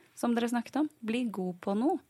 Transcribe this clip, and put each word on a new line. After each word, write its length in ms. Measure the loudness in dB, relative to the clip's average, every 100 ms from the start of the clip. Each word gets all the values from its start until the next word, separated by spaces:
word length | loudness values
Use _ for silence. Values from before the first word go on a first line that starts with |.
| -20
som 200 | -4 0
dere 160 | 2 2
snakket 300 | 0 -2 -2
om, 80 | -2 -2
bli 260 | -4 -2 -2
god 300 | -2 -4 -4
på 120 | -2 2
noe? 220 | 2 0 -4